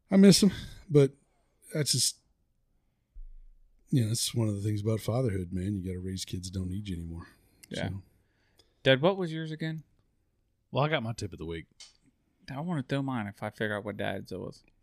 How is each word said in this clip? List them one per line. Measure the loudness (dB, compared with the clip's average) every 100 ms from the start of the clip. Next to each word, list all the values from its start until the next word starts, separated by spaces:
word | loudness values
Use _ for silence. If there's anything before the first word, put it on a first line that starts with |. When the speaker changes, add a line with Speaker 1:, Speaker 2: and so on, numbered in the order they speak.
| 2
Speaker 1:
I | 8
miss | 10 10
'em, | 6 2 -6 -16 2
but | 6 6 2 _ _ _ _ -8
that's | -4 0
just, | 0 0 -2 _ _ _ _ _ _ _ _ _ -18 -16 -18 -20 -20 _ _ _
you | 0
know, | 2
that's | 0 -2
one | 0 0
of |
the | 0
things | -2 -2
about | 0 -2
fatherhood, | 0 0 0 -2 -4
man. | -4 -2 -4
You | -4
gotta | -6
raise | -6 -8
kids | -6 -8 -8
that | -6
don't | -4
need | -6 -6
you | -8
anymore. | -8 -12 -14 -20 _ _ -12
Speaker 2:
Yeah. | -8 -6
Speaker 1:
So. | -8 -12 _ _ _ _ _ _ _
Speaker 2:
Dad, | 2 4
what | 4 2
was | -2
yours | -6 -8
again? | -6 -6 -8 -12 _ _ _ _ _ _ _ _
Speaker 3:
Well, | 0
I | 2
got | 0
my | -2
tip | -6 -8
of | -8
the | -8
week. | -8 -10 -18 -20 _ _ _ _ _ -12
Speaker 2:
I | -8
wanna | -4 -4 -2
throw | -2
mine | -2 -4 -4
if | -6
I | -8
figure | -4 -2 -2
out |
what | -4 -4
Dad's | -4 -6 -8
was. | -10 -10 -14 _ _